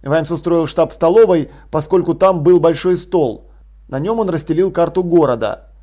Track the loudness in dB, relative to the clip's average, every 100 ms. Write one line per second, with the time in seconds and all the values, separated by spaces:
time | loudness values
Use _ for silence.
0 | -2 -2 -2 -6 -2 0 0 -2 -2 0
1 | 2 4 4 2 -2 -12 -8 -8 -2 -2
2 | 0 0 2 2 4 4 4 0 -2 -2
3 | -2 -2 -2 -4 -16 -20 -20 -20 -12 -8
4 | -4 -4 -2 -4 -4 -2 0 0 -2 -2
5 | 2 2 2 0 -4 -8 -14 -20